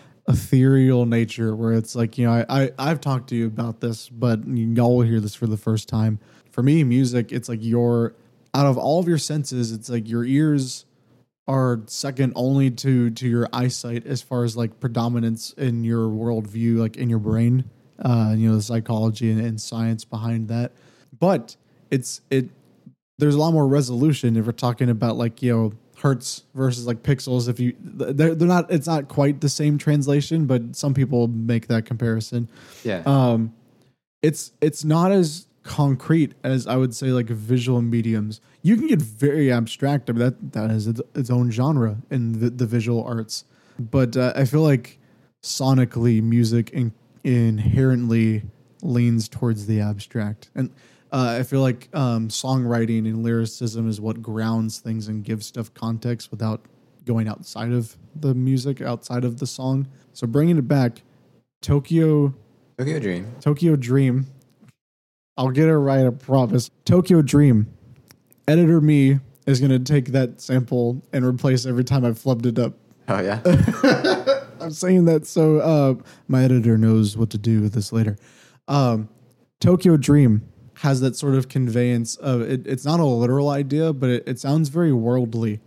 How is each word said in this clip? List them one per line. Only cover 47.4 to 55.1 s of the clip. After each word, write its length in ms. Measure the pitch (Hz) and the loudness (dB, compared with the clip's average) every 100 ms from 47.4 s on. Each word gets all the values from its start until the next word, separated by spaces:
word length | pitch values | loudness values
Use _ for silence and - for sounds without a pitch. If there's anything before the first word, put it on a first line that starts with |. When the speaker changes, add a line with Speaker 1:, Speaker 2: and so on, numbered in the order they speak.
| 113 107 104 135 131 123 120 113 113 107 - - _ _ | 2 0 0 2 2 2 0 2 2 0 -6 -16 _ _
Speaker 1:
leans 460 | 180 120 120 117 107 | -4 0 2 0 -2
towards 380 | - 123 107 101 | -4 -4 -2 -2
the 140 | 107 | -2
abstract. 680 | 104 101 - 117 104 104 - 135 | -2 -4 -8 -6 -6 -8 -12 -8
And, 140 | 131 - _ _ _ | -8 -10 _ _ _
uh, 260 | 135 123 117 | -4 -2 -2
I 40 | |
feel 180 | 120 135 | -2 0
like, 280 | 131 127 - | 0 -2 -8
um, 340 | 165 127 113 110 | -4 -2 -2 -4
songwriting 720 | - 131 131 120 117 113 113 110 | -6 -4 -2 0 0 0 -2 -2
and 160 | 113 | -4
lyricism 680 | 117 117 113 - 117 113 113 | -2 -2 -2 -4 -6 -4 -4
is 100 | 107 | -4
what 220 | 110 110 | -6 -8
grounds 580 | 113 110 110 113 113 - | -8 -6 -2 -2 -4 -6
things 280 | 113 110 | -8 -8
and 160 | 104 | -6